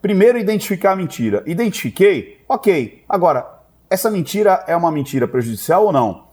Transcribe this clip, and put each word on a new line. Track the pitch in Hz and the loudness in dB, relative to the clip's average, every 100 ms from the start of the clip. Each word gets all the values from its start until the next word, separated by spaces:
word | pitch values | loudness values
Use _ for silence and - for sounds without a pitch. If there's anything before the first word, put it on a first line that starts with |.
Primeiro, | 202 196 220 240 | 0 4 4 4
identificar | 202 214 - 196 196 | 0 -2 -4 0 0
a | 190 | 0
mentira. | 170 - 113 101 - | -4 -4 -2 -2 -4
Identifiquei? | 170 233 - 120 - 196 156 - - _ | -4 -4 -4 -8 2 2 2 -6 -20 _
Ok. | - 208 170 117 - _ | -2 2 0 -2 -10 _
Agora, | 202 170 131 - - _ _ _ | 0 2 0 -4 -20 _ _ _
essa | 185 226 | -2 -2
mentira | 202 147 202 202 185 - | -2 -4 2 2 2 0
é | 170 | 0
uma | 170 | 0
mentira | 151 135 135 120 | -2 -4 -2 -2
prejudicial | 127 117 110 - 175 214 | -2 -4 -8 0 2 4
ou | |
não? | 147 113 92 _ | 2 0 -4 _